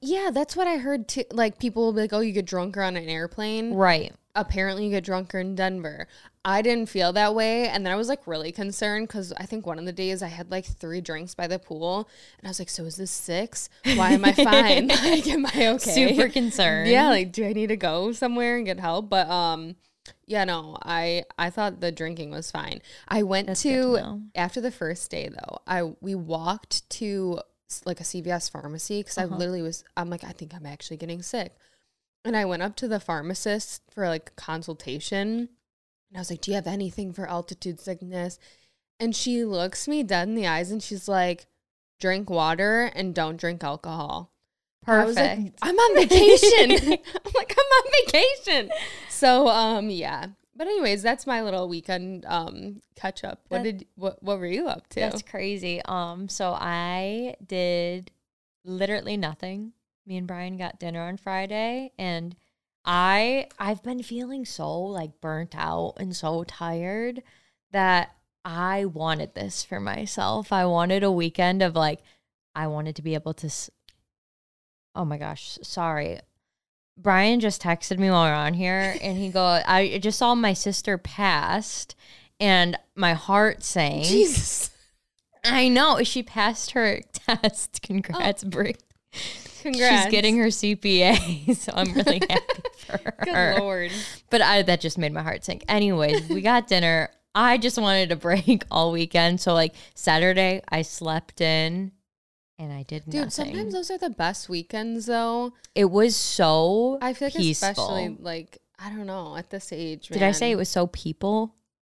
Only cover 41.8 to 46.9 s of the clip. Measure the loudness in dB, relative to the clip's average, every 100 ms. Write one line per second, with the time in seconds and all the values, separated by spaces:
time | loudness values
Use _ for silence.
41.8 | _ -6 -2 -2 -2 0 2 2 2 2
42.8 | 0 -4 -4 -4 -4 -4 -6 -6 -8 -8
43.8 | -8 -8 -8 -8 -12 _ _ _ _ _
44.8 | 4 4 6 4 2 0 -6 -4 0 6
45.8 | 8 8 8 10 12 12 12 10 8 6
46.8 | 4